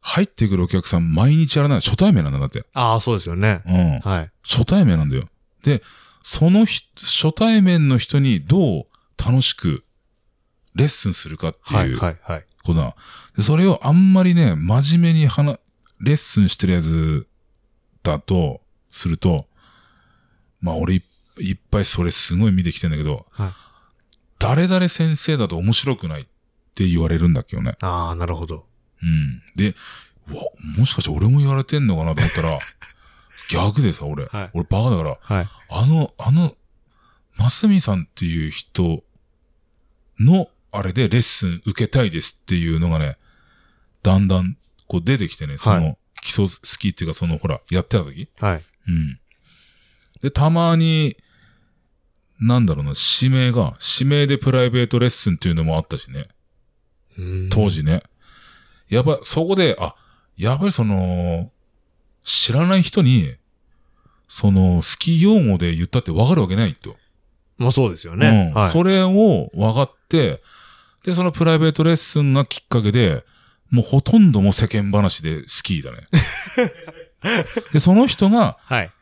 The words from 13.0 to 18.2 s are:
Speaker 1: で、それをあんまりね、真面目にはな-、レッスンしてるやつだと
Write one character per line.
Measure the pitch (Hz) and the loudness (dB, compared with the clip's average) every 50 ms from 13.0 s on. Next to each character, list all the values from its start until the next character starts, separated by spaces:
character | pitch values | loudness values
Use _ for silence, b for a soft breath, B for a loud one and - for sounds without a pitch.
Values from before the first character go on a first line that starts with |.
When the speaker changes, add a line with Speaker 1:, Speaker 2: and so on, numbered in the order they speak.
| B B B B B B B | B B B B B B B
Speaker 1:
で、 | - 101 | -4 0
そ | 107 151 156 | 0 2 4
れ | 185 | 4
を | 196 175 - - | 2 2 0 0
あ | 131 | 2
ん | 147 175 190 190 190 | 4 4 6 6 6
ま | 190 185 | 6 4
り | 180 175 | 4 4
ね、 | 170 165 120 85 | 4 4 2 2
真 | 76 78 87 110 123 139 143 160 170 | 0 0 0 2 2 2 2 2 2
面 | 170 170 165 | 4 4 4
目 | 160 | 4
に | 156 | 2
は | 135 - - 143 | 2 2 2 -2
な-、 | 147 143 - _ _ _ _ _ _ _ _ | -2 -2 -6 _ _ _ _ _ _ _ _
レ | - - 147 | -2 0 0
ッ | |
ス | 151 - - - 107 | 0 -2 -4 0 2
ン | 101 92 | 2 2
し | - | 2
て | - - | 0 0
る | 92 92 | 0 0
や | 87 | 0
つ | 80 80 80 80 80 80 76 73 - _ _ _ _ _ _ _ _ _ _ _ _ _ _ _ _ | 0 0 0 0 0 0 -2 -2 -4 _ _ _ _ _ _ _ _ _ _ _ _ _ _ _ _
だ | - 156 | -4 -4
と | - | -4